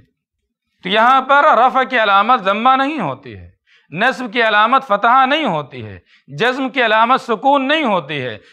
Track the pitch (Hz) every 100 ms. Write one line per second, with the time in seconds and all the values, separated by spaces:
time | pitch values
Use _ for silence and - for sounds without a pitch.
0 | _ _ _ _ _ _ _ _ 180 214
1 | 240 269 262 285 311 226 247 247 254 254
2 | 214 196 214 254 190 208 254 262 269 311
3 | 151 123 123 98 87 _ _ _ _ 160
4 | 233 208 247 240 220 208 226 262 254 202
5 | 233 262 262 311 262 156 135 131 107 92
6 | _ _ - 143 233 262 262 269 226 220
7 | 233 262 240 208 269 277 262 320 254 185
8 | 143 147 127 104 -